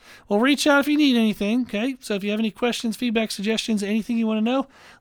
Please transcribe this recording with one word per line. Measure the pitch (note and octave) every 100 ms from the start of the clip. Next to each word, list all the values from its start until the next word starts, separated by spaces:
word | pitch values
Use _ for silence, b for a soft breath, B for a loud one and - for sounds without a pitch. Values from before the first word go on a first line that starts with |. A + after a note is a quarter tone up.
| B B -
Well, | G#3
reach | B3+ C#4 D4+
out | C#4+
if | C#4+
you | D4+
need | D4 A#3
anything, | A3 - G3+ B3
okay? | A#3 G3+ B3+ B3+
So | - G3+
if |
you | G3+
have | G#3+
any | A3
questions, | - A#3+ - A3+ G3+
feedback, | B3 A3+ A3
suggestions, | - G3+ A3 - G#3+
anything | G3+ A3 G#3+ A#3
you | A3
wanna | A3
know, | A3 C4+ C4+ B B B